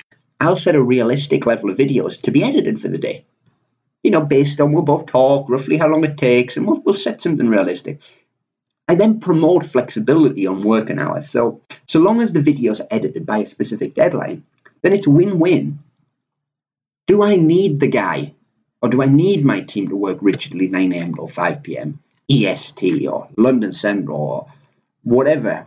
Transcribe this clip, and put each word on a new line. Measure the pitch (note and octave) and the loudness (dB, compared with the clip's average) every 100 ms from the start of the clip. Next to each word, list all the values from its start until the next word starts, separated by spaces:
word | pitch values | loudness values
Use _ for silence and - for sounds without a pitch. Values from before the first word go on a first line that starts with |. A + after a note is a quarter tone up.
| _ _ _ - | _ _ _ -4
I'll | D#3 F#3 | -2 0
set | F#3+ D3+ | 2 2
a | |
realistic | B2 B2+ A2+ C#3+ C#3+ C#3 A#2 | 2 2 2 0 0 0 0
level | A2+ G2+ | -2 -2
of | F#2+ | 0
videos | C#3 A#2+ D#2+ - | 0 0 -2 -6
to | - | -2
be | C#3+ | 0
edited | A#3 D4 - - | 2 0 0 -4
for | F#2 | -6
the | - | -6
day. | - - _ _ _ _ _ _ _ _ | -6 -8 _ _ _ _ _ _ _ _
You | - | 0
know, | E3 | 0
based | D3 C#3 C#3+ D3 | 2 2 2 0
on, | D3 | 0
we'll | D3+ | 2
both | D3 D3+ - | 2 0 0
talk | B2+ C3 C#3 C3 | 2 4 2 0
roughly | C3+ C#3+ D#3 | -2 0 0
how | D#3 | 2
long | D#3 | 2
it | D#3 - | 0 0
takes, | B2+ B2 B2 - | 2 2 2 -2
and | G#3+ | -2
we'll, | D#4+ | 0
we'll | - | 0
set | - - - | -2 -2 -4
something | F3 D3+ A#2 | -4 0 2
realistic. | G#2 F2+ F2+ - - _ _ _ _ _ _ _ _ - | 2 0 -4 -10 -14 _ _ _ _ _ _ _ _ 0
I | F3 | 4
then | A3 A3 | 4 2
promote | F3+ D#3+ E3 F3+ - | 2 2 4 2 2
flexibility | B2 A#2+ A2+ A2+ D#3+ C#3+ G2 F#2+ | -2 -2 -2 2 4 4 2 -4
on | F#2+ | -2
working | G#2 A2 G2 F2+ | 0 0 0 -4
hours. | D2 - - | -4 -6 -4
So, | A#2+ A#2 - - - - | -2 -2 -4 -16 -20 -2
so | D#3+ | 2
long | F#3 A#3 | 4 2
as | A3 | 0
the | E3 | 0
videos | D3 C#3 A2+ G#2+ | 0 0 -2 -4
are | - | -6
edited | A2+ - E2+ E2 | -6 -4 -8 -6
by | G#2+ | -4
a | G2+ | -4
specific | - - G#2+ - - | -6 -6 -6 -4 0
deadline, | F2+ A#2+ - - - _ _ _ | 0 0 -8 -12 -16 _ _ _
then | F3 | 0
it's | G3+ D3+ | 2 4
win-win. | C#3+ G3+ F3+ F3 D#3 C#3+ C#3+ _ _ _ _ _ _ _ _ _ _ _ _ - | 4 4 2 2 2 -2 -10 _ _ _ _ _ _ _ _ _ _ _ _ 0
Do | G#3 | 2
I | G#3 F#3+ | 4 4
need | D#3+ F3 G3 D3 | 4 4 2 0
the | B2 | 0
guy, | A#2+ F#2+ D2 D3 - _ _ _ _ | 0 -2 -4 -8 -14 _ _ _ _
or | A#2+ | -2
do | B2+ | 0
I | C3+ | 4
need | C#3 F#3 F#3+ C3+ | 4 4 2 0
my | G2 | 0
team | - G#2+ F#2 | -6 -8 -6
to | G2+ | -4
work | G2+ - | -6 -2
rigidly | G2+ F#2 - F2 F#2 | -2 -2 -4 -4 -2
nine | F#2 F#2 | 0 -2
A | E2+ | -2
M | E2+ D#2+ | -6 -8
till | E2 | -10
five | - F2 D2 | -6 -4 -4
P | E2 C2+ | -10 -10
M, | D2+ - _ _ - | -10 -12 _ _ -2
E | C#3 G2 | 0 0
S | F2+ - | -4 -10
T, | - F#2 D2+ C#2 | -4 -2 -2 -4
or | - - G#2 | -6 -10 -4
London | B2 B2+ G#2 | 0 0 -2
Central, | E2 G#2 G2+ D2 D2+ | -4 -4 -4 -6 -8
or | C#2 A#1 - _ _ _ _ _ | -8 -8 -12 _ _ _ _ _
whatever, | A#2 B2 C#3 D3+ G#2+ D#2+ | 0 2 2 0 -2 -8